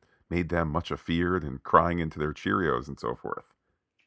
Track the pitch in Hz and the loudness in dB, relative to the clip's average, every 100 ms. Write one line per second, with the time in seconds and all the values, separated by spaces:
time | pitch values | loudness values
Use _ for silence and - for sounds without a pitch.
0 | _ _ _ 85 80 85 80 78 - 76 | _ _ _ -2 0 0 0 -2 -4 -8
1 | - 85 90 92 76 65 - 82 87 85 | -2 0 2 0 -2 -10 4 6 6 0
2 | 82 80 76 73 98 101 82 62 69 67 | -4 -4 -4 -4 -2 0 2 0 -4 -8
3 | 57 62 - - - _ _ _ _ _ | -6 -6 -10 -10 -14 _ _ _ _ _